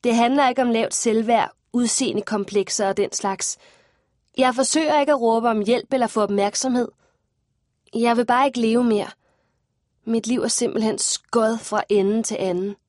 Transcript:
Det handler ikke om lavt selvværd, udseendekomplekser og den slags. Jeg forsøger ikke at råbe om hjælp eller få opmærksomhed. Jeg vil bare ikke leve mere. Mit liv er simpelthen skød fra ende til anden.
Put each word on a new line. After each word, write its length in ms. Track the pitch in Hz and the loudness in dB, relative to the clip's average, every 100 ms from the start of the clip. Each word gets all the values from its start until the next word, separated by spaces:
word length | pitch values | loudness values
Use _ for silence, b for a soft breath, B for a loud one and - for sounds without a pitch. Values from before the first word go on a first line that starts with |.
Det 100 | 240 | 2
handler 340 | 233 240 277 262 | 2 4 4 2
ikke 140 | 247 | 2
om 80 | 247 | 0
lavt 240 | 226 226 | 0 -2
selvværd, 580 | - 233 220 226 226 - _ _ | -2 0 0 2 2 0 _ _
udseendekomplekser 1160 | 240 240 - 262 208 - 214 196 202 190 - 196 | -2 0 0 -2 -4 -4 -4 -2 -2 -2 -2 -2
og 80 | 196 | 0
den 160 | 202 | -2
slags. 460 | - 202 190 - - b b b b b b b - | -2 -6 -4 -8 -8 b b b b b b b 0
Jeg 160 | 254 | 0
forsøger 460 | 240 254 311 311 294 | 2 0 0 2 2
ikke 120 | 285 | 2
at 80 | 285 | 2
råbe 280 | 233 226 233 | 2 2 0
om 160 | 220 | 0
hjælp 280 | 202 247 - | 0 -2 0
eller 140 | 269 226 | -2 0
få 140 | 226 | 0
opmærksomhed. 680 | 202 202 202 - 262 247 240 _ _ _ _ _ _ _ _ _ _ | 0 0 0 -2 -2 -2 -2 _ _ _ _ _ _ _ _ _ _
Jeg 220 | 226 233 233 | -2 0 2
vil 100 | 233 | 2
bare 200 | 247 277 | 2 2
ikke 140 | 254 | 2
leve 240 | 226 233 | 2 2
mere. 260 | 240 208 - - _ _ _ _ _ _ _ _ | 2 2 -2 -12 _ _ _ _ _ _ _ _
Mit 220 | - 226 220 | -4 -2 0
liv 160 | 247 | -2
er 60 | 233 | 0
simpelthen 500 | - 240 - 220 - | -2 -2 0 -2 -2
skød 600 | - - _ 240 220 226 | -4 -6 _ 0 2 -2
fra 240 | - 214 - | -4 -4 0
ende 340 | 208 196 220 | 2 2 0
til 140 | 220 208 | -2 -4
anden. 360 | 190 180 196 202 | -2 -2 -4 -8